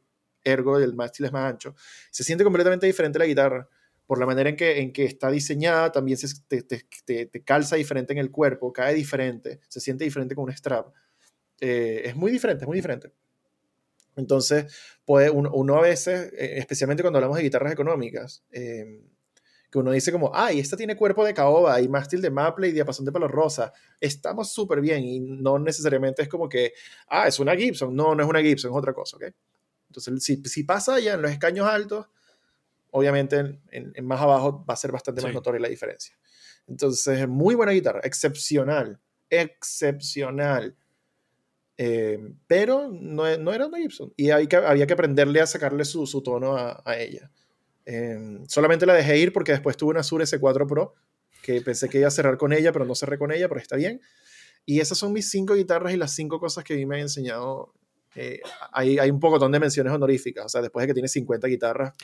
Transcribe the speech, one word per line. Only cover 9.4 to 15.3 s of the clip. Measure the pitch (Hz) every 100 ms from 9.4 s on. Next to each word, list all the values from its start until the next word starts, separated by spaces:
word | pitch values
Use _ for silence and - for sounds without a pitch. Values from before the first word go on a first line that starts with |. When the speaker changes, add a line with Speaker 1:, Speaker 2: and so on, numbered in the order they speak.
| 120 - -
Speaker 1:
se | 123
siente | 135 131
diferente | 156 139 127 139
con | 127
un |
strap. | 127 143 120 - _ _ _ _ _ _ -
Eh, | 131 120 117 110 123
es | 131
muy | 196
diferente, | 247 240 143
es | 135
muy | 185
diferente. | 175 123 - _ _ _ _ _ _ _ _ _ _ -
Entonces, | 131 135 123 147 147 - - _ -
puede, | 139
uno, | 143